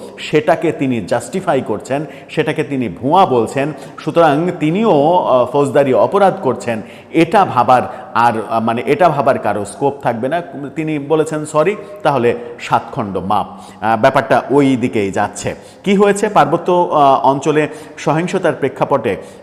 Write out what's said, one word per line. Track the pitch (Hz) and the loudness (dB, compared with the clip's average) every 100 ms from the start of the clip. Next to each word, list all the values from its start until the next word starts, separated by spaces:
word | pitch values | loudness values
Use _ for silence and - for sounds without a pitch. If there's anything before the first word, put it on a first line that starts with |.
| - - | -10 -14
সেটাকে | - 151 151 165 170 | -2 0 2 0 0
তিনি | - 135 117 | -2 -2 -2
জাস্টিফাই | 87 - - 190 175 139 | -2 -4 -4 -6 -2 -2
করছেন, | 117 104 - 139 151 - - | -2 -6 -4 -6 -6 -14 -8
সেটাকে | - 156 156 | -2 -2 -2
তিনি | 135 135 113 | -4 -4 -4
ভুয়া | 80 127 180 180 | -4 0 2 4
বলছেন। | 123 110 139 147 147 - - | 2 0 -2 -4 -6 -14 -12
সুতরাং | 156 160 160 143 180 175 | -2 2 4 4 0 -2
তিনিও, | 156 185 226 156 147 175 | -2 0 2 4 4 2
আহ, | 107 127 120 | 4 2 2
ফৌজদারি | 143 139 143 135 | 0 2 2 4
অপরাধ | 113 120 151 - - | 4 4 4 2 2
করছেন, | 131 117 120 110 - - - | -2 -4 -4 -6 -8 -18 -4
এটা | 160 170 214 147 | 0 2 2 2
ভাবার | 120 120 196 - - - | 2 4 4 2 -8 -6
আর, | 110 120 110 101 | 0 2 0 -2
আহ, | 113 | -2
মানে, | 113 117 - | 0 -2 0
এটা | 143 175 | 4 4
ভাবার | 143 139 117 | 2 0 0
কারো | 110 101 101 | 0 -2 -4
স্কোপ | - 139 139 | -2 -2 -2
থাকবে | 131 117 131 | -4 -2 -2
না। | 170 170 135 139 - | -4 -6 -12 -10 -8
তিনি | 156 147 | -6 -4
বলেছেন | 139 156 151 156 151 | -2 0 0 -4 -4
সরি, | 151 165 208 - - | 0 0 -2 -8 -4
তাহলে | 160 139 117 113 - - | -2 2 2 0 -6 -14
সাত | - 123 - | -2 -2 -2
খণ্ড | - 104 92 | -8 -6 -6
মাপ। | 92 107 87 - - - | -2 -2 -2 -10 -20 -6
আহ, | 107 113 | -2 2
ব্যাপারটা | 135 139 117 127 - | 2 2 2 0 2
ওই | 139 135 127 | 2 2 2
দিকেই | 127 113 98 | 0 -2 -2
যাচ্ছে। | 104 104 - - 85 - - | -2 -4 -4 -10 -10 -14 -8
কি | 185 202 | 0 2
হয়েছে? | 202 196 220 | 4 2 2
পার্বত্য, | 180 139 165 175 | 2 2 2 0
আহ, | 175 175 147 139 123 113 | 0 2 4 4 4 2
অঞ্চলে | 143 156 151 151 - - - | 0 0 0 0 -6 -18 -8
সহিংসতার | 160 147 175 185 170 | -2 -2 -2 -2 -2
প্রেক্ষাপটে | 127 139 - 143 139 117 90 - - | 0 -2 -2 0 0 0 -4 -8 -18